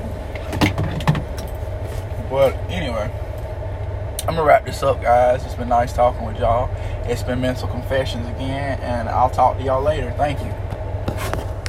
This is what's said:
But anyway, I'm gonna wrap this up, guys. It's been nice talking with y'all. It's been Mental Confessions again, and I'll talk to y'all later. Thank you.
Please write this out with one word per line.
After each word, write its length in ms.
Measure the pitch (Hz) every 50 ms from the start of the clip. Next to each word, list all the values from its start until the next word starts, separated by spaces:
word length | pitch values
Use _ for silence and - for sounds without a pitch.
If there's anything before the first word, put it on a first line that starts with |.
| - - - - - - - - - - - - - - - - - - - - - - - - - - - - - - - - - - - - - - - - - - - - - -
But 240 | 131 135 139 131 - - - -
anyway, 400 | - 180 170 131 117 113 123 123 - - - - - - - - - - - - - - - - - - - - - - -
I'm 80 | - 160
gonna 80 | 165 160
wrap 200 | 147 139 135 -
this 180 | - - - -
up, 200 | 139 127 117 -
guys. 420 | 117 120 123 127 123 123 135 -
It's 100 | - -
been 140 | - 120 120
nice 240 | 120 120 120 123 -
talking 320 | - 123 123 120 - -
with 140 | 107 101 -
y'all. 300 | 123 117 117 120 123 117 - - - - - - -
It's 160 | - 120 127 -
been 180 | 123 127 127
Mental 280 | 127 127 127 - - -
Confessions 580 | - 123 117 - 135 135 135 - - 123 117 120
again, 500 | - - 131 262 135 139 139 139 131 117
and 280 | - 127 120 120 113 113
I'll 200 | - - 123 127
talk 300 | - - 127 123 - -
to 60 | 131
y'all 180 | 135 131 131 135
later. 300 | 151 151 156 127 120 113
Thank 240 | - 139 151 143 -
you. 120 | - - - - - - - - - - - - - - - - - - - - - - - - -